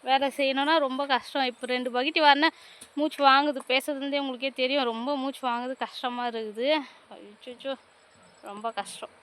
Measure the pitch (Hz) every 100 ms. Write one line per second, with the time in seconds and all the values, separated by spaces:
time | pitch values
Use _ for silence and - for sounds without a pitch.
0 | 254 269 277 254 269 269 285 320 277 262
1 | 277 277 - 285 254 240 240 247 247 240
2 | 269 330 294 285 311 - - - - -
3 | 302 - 277 269 294 262 - 262 269 277
4 | 277 285 277 254 269 254 254 277 247 226
5 | 247 285 262 262 254 240 247 262 226 -
6 | 254 247 240 226 220 208 254 311 254 -
7 | - - 202 208 - 240 - 262 _ _
8 | _ _ - _ - 202 226 226 190 -
9 | - -